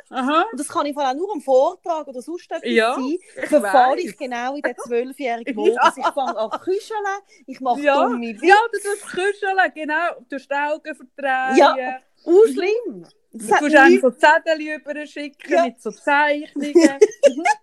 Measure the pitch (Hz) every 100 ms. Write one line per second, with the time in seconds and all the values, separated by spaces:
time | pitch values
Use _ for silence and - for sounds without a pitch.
0 | - 240 262 311 427 262 294 330 294 285
1 | 269 269 392 349 - 254 302 381 370 320
2 | 277 254 269 349 - 339 240 226 220 277
3 | 262 349 _ - - 294 208 190 247 277
4 | 330 - 254 240 247 285 247 247 240 240
5 | 254 269 262 233 240 214 - 247 311 -
6 | 330 294 262 294 220 - - 392 - 427
7 | 403 392 - _ 277 254 262 240 294 277
8 | 370 240 233 208 330 403 466 403 403 403
9 | - - 392 403 392 381 339 302 302 302
10 | 339 254 233 277 - 277 294 302 302 302
11 | 269 - 269 262 262 262 285 269 254 262
12 | _ _ - 349 440 269 359 440 440 196
13 | - _ _ 220 214 359 294 302 269 370
14 | 262 247 311 320 320 311 302 302 285 294
15 | 294 302 294 - - 330 339 233 214 208
16 | - 285 294 294 311 285 294 311 302 277
17 | 427 - 554 254 349 427